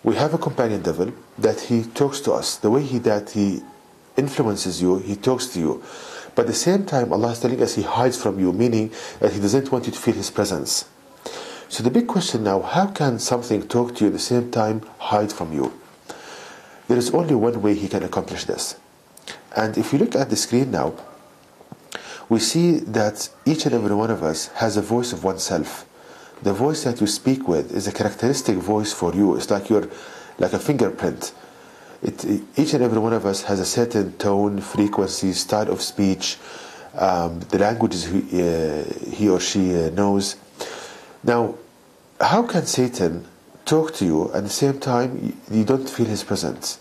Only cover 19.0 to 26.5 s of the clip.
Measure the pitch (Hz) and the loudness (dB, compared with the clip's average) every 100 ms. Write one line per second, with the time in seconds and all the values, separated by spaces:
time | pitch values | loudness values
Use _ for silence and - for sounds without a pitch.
19 | _ - - - - 110 110 107 - 139 | _ -20 -18 -18 -6 -2 -2 0 0 2
20 | 233 - 127 - - 120 131 90 73 - | 2 0 0 -2 0 0 2 0 -2 -4
21 | - - - - - - - - - - | -18 -20 -20 -20 -20 -20 -20 -20 -16 -16
22 | - - - 113 - 165 170 160 - 110 | -14 -18 0 0 2 4 4 4 0 0
23 | 107 - - - - 156 147 120 104 104 | 0 -2 -10 -2 0 2 2 2 2 2
24 | 113 101 80 80 - - 113 104 101 120 | 2 0 0 -2 -6 -2 0 0 0 0
25 | 120 90 92 92 - 87 76 - - - | 0 -2 -2 -2 -2 -2 -2 -10 -16 -20
26 | - - - - 104 | -20 -20 -20 -4 -2